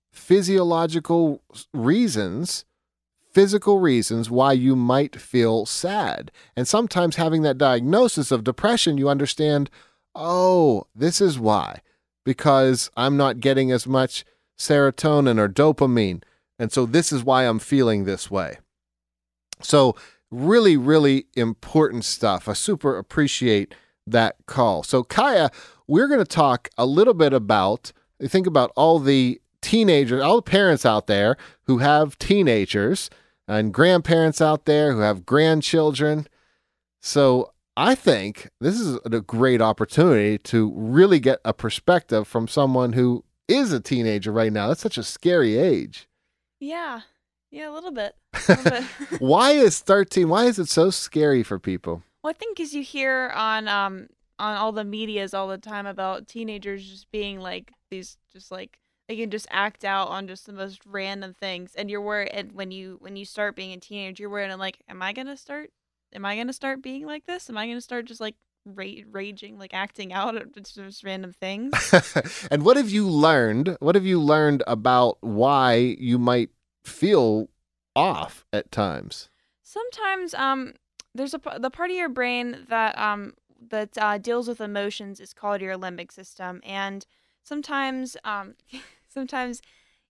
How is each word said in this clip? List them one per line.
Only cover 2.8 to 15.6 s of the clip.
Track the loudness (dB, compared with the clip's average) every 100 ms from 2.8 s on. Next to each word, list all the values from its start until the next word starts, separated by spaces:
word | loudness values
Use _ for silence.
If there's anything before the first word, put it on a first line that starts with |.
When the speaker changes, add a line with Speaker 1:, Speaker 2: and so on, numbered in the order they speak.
| _ _ _ _ _
Speaker 1:
physical | 4 4 4 2 2
reasons | 4 2 0 -4 -2
why | 2 4
you | 4 2
might | 2 2 2 0 -6
feel | -4 0 2 0 -2
sad. | -4 -4 -2 -4 -6 -12 _ _ -6
And | -2
sometimes | 0 0 0 0 0
having | 0 2
that | 0 2
diagnosis | 2 2 2 4 2 0 -2
of | 0
depression, | -2 -2 0 2 0 0
you | 0
understand, | 0 -2 -2 0 0 -2 _ _ _ _
"Oh, | -10 -2 2 4 6 4 2 -4
this | -2 0 2
is | 0 2
why, | 2 2 0 -10 _ _ _ _
because | -4 0 4 4 4 2 -2 -2
I'm | 0 2
not | 0 0
getting | 2 2 2
as | 0 0
much | 0 0 -4 -14 _ _ -8
serotonin | 0 4 2 2 2 4 4 4
or | 2
dopamine. | 4